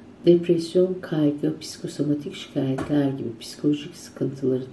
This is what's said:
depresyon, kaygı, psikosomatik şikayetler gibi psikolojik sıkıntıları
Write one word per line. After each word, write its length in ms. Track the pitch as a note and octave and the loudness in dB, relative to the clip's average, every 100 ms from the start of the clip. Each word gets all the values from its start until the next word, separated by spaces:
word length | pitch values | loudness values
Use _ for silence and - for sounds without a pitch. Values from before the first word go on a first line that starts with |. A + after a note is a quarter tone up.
| - - F3 | -20 0 6
depresyon, 720 | F3 E3+ E3 - F#3 F#3 F#3 | 6 6 2 2 2 2 0
kaygı, 580 | - D#3 D3 C#3+ D3+ D#3 | -4 2 2 2 -2 -4
psikosomatik 760 | - - F3 - D3 D3 - - | -10 -10 -10 -4 0 0 -4 -12
şikayetler 760 | - D3 C3+ C3 - D3 C#3 | -6 -2 0 -2 0 2 2
gibi 280 | C3 A#2 A2+ | 0 -6 -8
psikolojik 560 | - - D3 D3 - - | -14 -2 0 0 -2 -14
sıkıntıları 680 | - - C3+ - C3 C3 - | -14 -6 -4 -2 0 0 -4